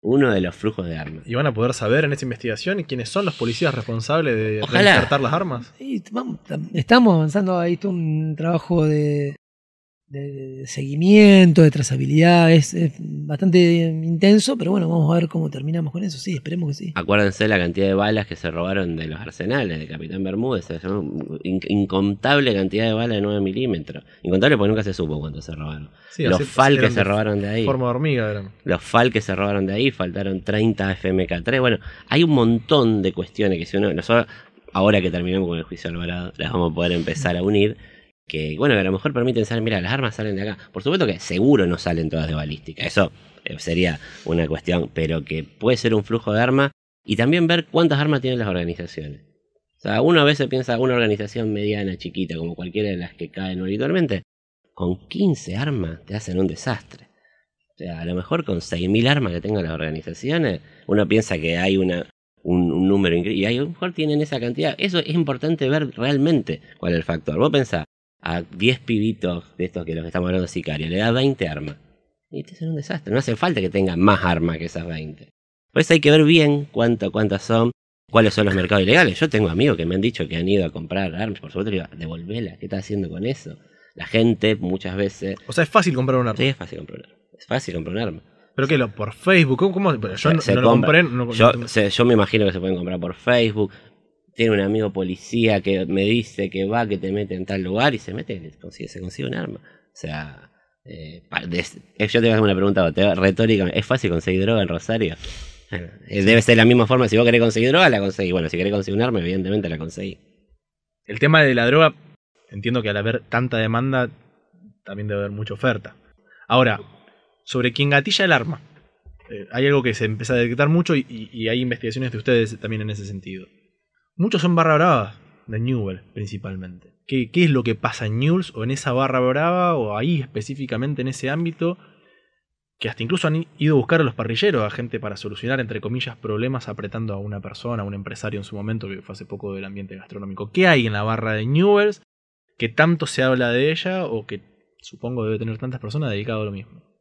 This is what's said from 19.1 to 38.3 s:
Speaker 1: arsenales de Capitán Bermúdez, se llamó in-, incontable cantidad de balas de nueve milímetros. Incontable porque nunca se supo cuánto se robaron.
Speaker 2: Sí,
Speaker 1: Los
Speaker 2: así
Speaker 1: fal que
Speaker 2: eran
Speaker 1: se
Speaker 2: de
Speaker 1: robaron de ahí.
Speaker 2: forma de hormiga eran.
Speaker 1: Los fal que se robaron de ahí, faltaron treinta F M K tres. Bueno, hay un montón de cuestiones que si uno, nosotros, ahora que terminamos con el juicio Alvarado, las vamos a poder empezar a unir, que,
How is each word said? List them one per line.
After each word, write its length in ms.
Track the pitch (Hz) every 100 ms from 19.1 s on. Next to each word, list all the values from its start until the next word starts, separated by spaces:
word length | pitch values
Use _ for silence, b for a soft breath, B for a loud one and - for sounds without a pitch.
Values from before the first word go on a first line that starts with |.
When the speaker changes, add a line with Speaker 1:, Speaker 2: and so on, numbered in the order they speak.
| 78
Speaker 1:
arsenales 580 | 98 - 90 135 110 80
de 80 | 78
Capitán 380 | 80 80 92
Bermúdez, 400 | 95 98 123 113
se 160 | 82 82
llamó 580 | 90 101 76 78 73 -
in-, 160 | - 92 -
incontable 840 | 101 98 95 101 101 127 143 135
cantidad 320 | 101 95 95 113
de 60 |
balas 240 | 110 117 110
de 60 |
nueve 180 | 101 104
milímetros. 640 | 98 95 127 90 73 - - b
Incontable 340 | - 92 123 135
porque 100 | 101
nunca 140 | 110
se 100 | 101
supo 280 | 92 82 76
cuánto 200 | 76 73
se 140 | 76
robaron. 360 | 78 76 76 76 b b
Speaker 2:
Sí, 140 | -
Speaker 1:
Los 180 | 156 90
Speaker 2:
así 20 |
Speaker 1:
fal 300 | 139 - 135
que 60 | 139
Speaker 2:
eran 120 | 117
Speaker 1:
se 80 | 117
Speaker 2:
de 40 |
Speaker 1:
robaron 360 | 95 104 107 104
de 80 | 101
ahí. 160 | 110
Speaker 2:
forma 220 | 110 131 123
de 40 |
hormiga 400 | 123 156 131 107
eran. 220 | 104 98 -
Speaker 1:
Los 180 | - 87
fal 280 | - 117 123
que 120 | 113
se 120 | 104
robaron 300 | 92 101 101
de 80 | 95
ahí, 180 | 101 135
faltaron 500 | - 90 90 98 92
treinta 500 | 92 104 110 101 98
F 160 | 92 95
M 180 | 92 90
K 140 | 87
tres. 160 | 87 127
Bueno, 200 | 127 110 B B B
hay 160 | 135
un 100 | 165
montón 680 | 143 113 117 - 151 117 110
de 140 | 95
cuestiones 440 | 90 90 - 104 90
que 60 |
si 140 | 87 95
uno, 160 | 104
nosotros, 320 | 80 - 117 - B B _ -
ahora 260 | 90 98 104
que 100 | 90
terminamos 380 | 87 90 92 90
con 80 | 85
el 80 |
juicio 240 | 80 87 87
Alvarado, 460 | 85 87 90 90 -
las 160 | 78
vamos 200 | 87 85
a 20 |
poder 180 | 80 87
empezar 420 | 87 82 80 87
a 80 | 87
unir, 360 | 95 104 104 - b b b _
que, 300 | _